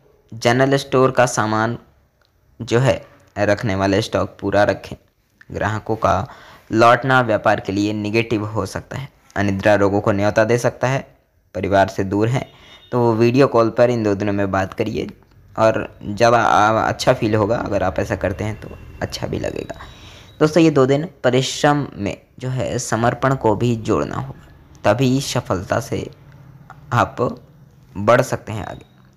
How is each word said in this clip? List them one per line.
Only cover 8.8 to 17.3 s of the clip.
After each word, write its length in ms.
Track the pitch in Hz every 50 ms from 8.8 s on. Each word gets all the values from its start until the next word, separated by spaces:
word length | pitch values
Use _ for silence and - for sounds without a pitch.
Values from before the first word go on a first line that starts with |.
| - - - -
है। 100 | 135 - _ _ _ _ -
अनिद्रा 380 | - 101 101 98 98 98 107 104
रोगों 260 | 98 101 98 98 101
को 120 | - 120
न्योता 320 | 101 98 101 104 - 113 110
दे 140 | 107 117 120
सकता 300 | - 123 - - - 123
है। 120 | 135 135 - - _ _ _ _ _ _ _ _ -
परिवार 340 | 92 95 90 98 98 98 98
से 160 | - - 98
दूर 240 | 95 98 101 107 113
हैं 180 | 127 131 - - - - - - - - - -
तो 200 | - 123 120 117
वीडियो 340 | 113 107 120 120 120 135 139 131
कॉल 220 | - 117 117 110
पर 200 | - - 120 120
इन 120 | 123 117
दो 120 | 110 107 101
दिनों 180 | 95 104 104
में 180 | 101 101 101 95
बात 240 | 95 95 95 92 -
करिए 340 | - 110 104 - - - 208 - _ _ _ _ _ _ _ -
और 420 | - - - - 110 - - - - -
ज़्यादा 340 | 95 104 101 117 117 120 117
आ, 440 | 107 - 60 92 104 107 110 110
अच्छा 300 | 87 - - - - -
फील 220 | 127 - 123 107